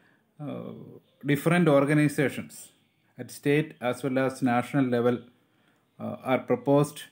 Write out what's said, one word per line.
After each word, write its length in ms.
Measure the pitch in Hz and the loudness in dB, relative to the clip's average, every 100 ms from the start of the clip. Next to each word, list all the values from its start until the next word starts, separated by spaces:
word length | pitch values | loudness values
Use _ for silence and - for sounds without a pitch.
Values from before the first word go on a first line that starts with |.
| _ _ _ - | _ _ _ -16
uh, 320 | 147 120 117 - - - _ _ 139 | -12 -10 -12 -16 -18 -20 _ _ -2
different 420 | 143 160 175 160 | 0 2 4 6
organizations 1040 | 139 139 151 147 143 131 - - - - _ _ _ _ - | 4 4 4 2 2 -2 -2 -12 -16 -20 _ _ _ _ -18
at 140 | 117 | -16
state 420 | - 143 147 156 - | -6 0 0 0 -4
as 200 | 120 123 | -6 -4
well 160 | 139 127 | -2 0
as 220 | 131 131 | -2 0
national 440 | 127 120 120 143 127 | 0 0 0 0 0
level, 340 | 120 120 117 - _ _ _ _ _ _ - | 2 2 0 -6 _ _ _ _ _ _ -14
uh, 160 | 110 - | -12 -8
are 160 | 131 127 | -2 -2
proposed 640 | - 120 - 143 147 - - | 0 -2 2 2 2 -4 -20